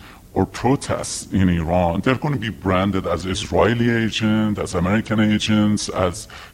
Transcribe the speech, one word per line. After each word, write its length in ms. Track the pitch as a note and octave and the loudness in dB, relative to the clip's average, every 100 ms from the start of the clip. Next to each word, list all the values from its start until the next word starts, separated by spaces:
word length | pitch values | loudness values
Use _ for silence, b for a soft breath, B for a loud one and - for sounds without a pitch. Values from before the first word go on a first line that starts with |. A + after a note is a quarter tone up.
| B B - | B B -6
or 120 | - F#2+ | -2 -2
protests 840 | - A#2+ C#3 - - - - - | 0 0 0 -2 -6 -6 -10 -4
in 160 | G2 F#2+ | 0 2
Iran, 520 | E2+ D#2+ F2+ F2 E2+ | 2 0 0 2 0
they're 140 | B2+ B2+ | 0 0
gonna 220 | D#3 C3+ | -2 -4
be 120 | A2 | -4
branded 580 | - F#2+ F#2 G2 F#2+ E2 | -4 0 2 2 0 -2
as 180 | E2+ F#2 | -2 -2
Israeli 640 | G2 - E2+ F#2 A#2 A#2+ | -4 -2 2 4 4 2
agent, 680 | A#2 A2+ - G#2+ A2 A2 G2 | 2 0 0 0 2 0 -2
as 160 | D#2+ F#2 | -2 -2
American 440 | F2+ G#2+ A2 G#2+ | 0 0 0 0
agents, 720 | G#2+ G#2+ - G#2+ G#2+ G#2 - | 2 2 2 2 4 2 -2
as 380 | - F#2 - - B B | 0 0 -2 -10 B B